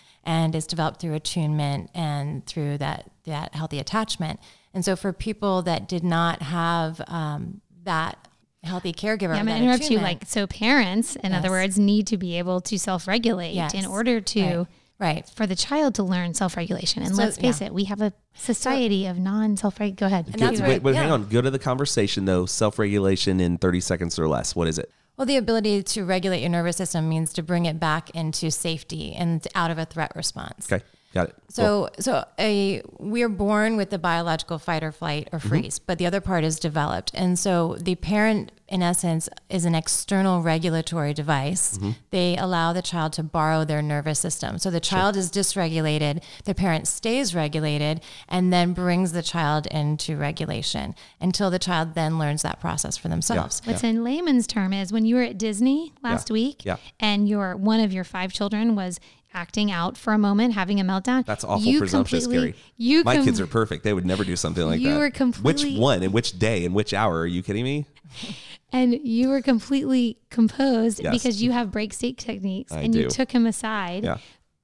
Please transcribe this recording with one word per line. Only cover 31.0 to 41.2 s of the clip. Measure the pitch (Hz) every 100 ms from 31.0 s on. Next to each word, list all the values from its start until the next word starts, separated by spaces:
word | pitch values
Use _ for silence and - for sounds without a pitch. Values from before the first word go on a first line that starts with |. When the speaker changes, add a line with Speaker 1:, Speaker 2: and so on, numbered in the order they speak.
| _
Speaker 3:
Got | 92 87
it. | - -
Speaker 1:
So, | -
Speaker 3:
Cool. | 208 208 - -
Speaker 1:
so | 247 143 - -
a, | 214 202 196 170 - -
we're | 196 226 240
born | 190 202 208 220 220
with | 196
the | 196
biological | 170 170 170 160 - 160
fight | - 160
or | 156
flight | - 160 147 -
or | 160
Speaker 3:
Mm-hmm. | 107
Speaker 1:
freeze, | 147 - -
but | - 170
the |
other | 180 190
part | 180 175
is | 156 156
developed. | 156 151 147 90 -
And | - 185 175
so | 202 175 165 -
the | 175
parent, | 180 165 208 214 214 - - -
in | 190
essence, | 175 180 175 160 - - -
is | 190
an | 170
external | 160 - - - 196 196 180
regulatory | 165 160 170 160 - 165 147
device. | 151